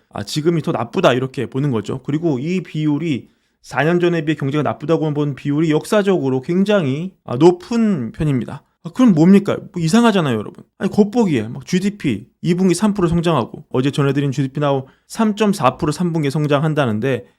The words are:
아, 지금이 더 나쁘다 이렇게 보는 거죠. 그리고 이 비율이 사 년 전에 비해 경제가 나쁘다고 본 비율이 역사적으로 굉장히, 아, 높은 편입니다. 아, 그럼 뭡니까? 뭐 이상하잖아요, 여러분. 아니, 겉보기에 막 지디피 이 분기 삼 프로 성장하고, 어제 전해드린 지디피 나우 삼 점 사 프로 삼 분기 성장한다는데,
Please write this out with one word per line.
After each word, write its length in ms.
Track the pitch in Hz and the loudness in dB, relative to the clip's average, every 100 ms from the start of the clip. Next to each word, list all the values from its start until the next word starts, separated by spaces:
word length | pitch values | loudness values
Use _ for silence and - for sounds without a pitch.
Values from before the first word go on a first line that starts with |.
| _ | _
아, 120 | - | -12
지금이 380 | - 151 156 170 | -8 -4 -2 -2
더 100 | 127 | -2
나쁘다 420 | 113 107 190 175 | -4 -4 0 2
이렇게 320 | 123 127 135 110 | 2 -2 -6 -6
보는 260 | 131 147 | -4 -2
거죠. 300 | 113 101 127 | -2 -4 -8
그리고 340 | - 151 170 127 | -6 -2 -2 -2
이 240 | 151 185 | -2 -4
비율이 680 | 175 156 151 147 165 120 - _ _ _ | -4 -4 -2 -2 -2 -4 -8 _ _ _
사 220 | - 123 | -8 -2
년 160 | 147 175 | 0 2
전에 260 | 175 170 156 | 2 0 -2
비해 100 | 151 | -4
경제가 260 | 135 151 | -2 -2
나쁘다고 520 | 123 110 147 160 156 | -2 -4 -2 0 0
본 220 | 147 147 127 | -2 -4 -4
비율이 360 | 143 143 165 | -4 0 2
역사적으로 720 | 147 - 214 196 180 135 131 | 0 0 0 2 0 0 -2
굉장히, 720 | 131 180 196 208 143 139 185 - | -2 0 2 2 0 -4 -8 -12
아, 140 | - 123 | -6 4
높은 760 | 170 180 - 233 214 175 214 | 4 4 -2 0 0 0 -4
편입니다. 520 | - 156 131 - 143 _ _ | -4 -2 -2 -4 -12 _ _
아, 60 | 165 | -8
그럼 200 | - 254 | 2 4
뭡니까? 440 | 151 170 196 196 117 - | 6 8 6 4 -4 -6
뭐 80 | 180 | -6
이상하잖아요, 560 | 160 220 240 196 147 110 | 0 4 4 2 0 -2
여러분. 260 | - - - - | -6 -14 -20 -6
아니, 140 | 190 | -2
겉보기에 560 | 196 208 247 202 127 107 | 2 2 2 2 0 -2
막 180 | 135 - | -10 -4
지디피 640 | 185 202 202 147 101 - _ | -2 -2 -4 -4 -4 -8 _
이 120 | 156 180 | -2 2
분기 200 | 190 165 | 2 2
삼 180 | 214 | 0
프로 140 | 202 170 | 0 0
성장하고, 580 | 170 170 151 107 - - | 0 0 0 -2 -8 -6
어제 180 | 131 139 | -2 0
전해드린 420 | 143 139 139 143 | 0 0 0 -2
지디피 280 | 131 135 147 | -2 -4 -2
나우 260 | 147 135 131 _ - | -2 -2 -6 _ -10
삼 280 | - 220 208 | -2 0 2
점 180 | 208 | 0
사 240 | 196 127 - | 2 0 0
프로 160 | 151 | -2
삼 180 | 151 180 | -2 -2
분기 180 | 165 139 | -2 -2
성장한다는데, 960 | 156 147 143 156 151 127 107 131 120 - | 0 0 0 0 0 0 -2 -2 -4 -8